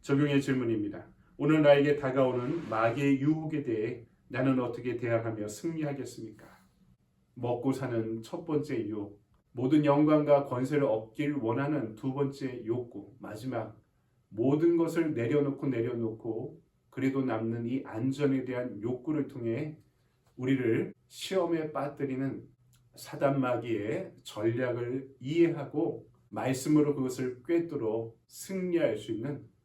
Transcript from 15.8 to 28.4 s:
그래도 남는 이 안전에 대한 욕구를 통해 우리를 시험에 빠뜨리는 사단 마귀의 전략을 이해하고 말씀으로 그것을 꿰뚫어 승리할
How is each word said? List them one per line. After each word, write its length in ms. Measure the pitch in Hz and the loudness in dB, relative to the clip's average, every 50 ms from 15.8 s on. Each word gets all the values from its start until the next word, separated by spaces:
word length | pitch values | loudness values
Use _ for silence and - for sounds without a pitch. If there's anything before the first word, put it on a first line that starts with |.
| 113 127 117 117 113 110 110 - - 117 107 123 139 - - - _ _ _ _ _ _ | 0 -2 -2 -2 -4 -4 -4 -6 -6 -6 -6 -6 -6 -10 -12 -16 _ _ _ _ _ _
그래도 340 | - 127 135 135 135 135 127 | -6 -2 0 0 0 0 -2
남는 420 | 123 110 110 113 113 113 117 117 | 0 -2 -2 -2 -2 -2 -2 -4
이 160 | 120 127 131 - | -4 -4 -4 -6
안전에 600 | - - 113 127 135 135 143 143 135 135 131 120 | -6 -8 -2 -2 -2 0 2 0 2 2 0 -2
대한 380 | 127 127 123 123 123 101 101 | -2 -4 -4 -4 -6 -8 -6
욕구를 460 | 101 123 127 127 - 156 156 147 135 - | -6 -6 -6 -4 -4 -4 -2 -2 -2 -4
통해 480 | - 120 117 113 113 - 156 151 156 - _ _ _ _ _ _ _ _ _ _ _ | -6 -6 -4 -4 -2 -2 -4 -6 -8 -14 _ _ _ _ _ _ _ _ _ _ _
우리를 560 | - 127 131 139 123 123 110 113 135 - - - _ _ | -6 0 0 0 2 2 2 2 2 0 -4 -8 _ _
시험에 640 | _ - - - - 190 190 170 165 170 165 156 151 | _ -18 -14 -8 -2 0 0 0 2 0 -2 -2 -4
빠뜨리는 720 | 151 139 139 147 - - 143 135 131 127 139 135 - - - - _ _ _ _ _ _ _ _ _ | -4 -4 -6 -6 -6 -6 -6 -4 -4 -2 -4 -4 -4 -6 -12 -16 _ _ _ _ _ _ _ _ _
사단 440 | - - - - 147 156 135 139 139 | -20 -16 -14 -6 0 2 2 2 2
마귀의 720 | 127 123 123 117 117 120 110 101 101 107 147 180 190 - - - _ | 2 0 0 -2 -2 -2 -4 -2 -2 -2 -4 -4 -4 -8 -14 -18 _
전략을 840 | - - - 107 113 117 127 127 123 120 120 120 120 131 135 135 - - _ | -14 -8 -2 0 0 0 0 -2 -2 -2 -4 -4 -4 -6 -8 -8 -10 -18 _
이해하고 880 | 123 131 156 170 170 160 147 143 139 - - 151 165 151 135 - - - _ _ _ _ | -6 -2 4 4 4 4 4 -2 -6 -6 -2 -2 -2 -2 -2 -6 -12 -18 _ _ _ _
말씀으로 680 | - 104 110 127 135 - - 156 151 151 147 143 139 | -8 -4 -2 -2 -2 -2 2 4 6 6 6 4 2
그것을 480 | 139 131 127 - - 131 127 123 - - | 0 -2 -4 -2 -4 -4 -4 -6 -8 -4
꿰뚫어 680 | - 170 170 170 - 143 117 113 110 110 113 113 113 - _ _ | 0 0 0 0 -2 -6 -4 -2 -2 -2 -2 -4 -6 -12 _ _
승리할 720 | _ - - | _ -18 -18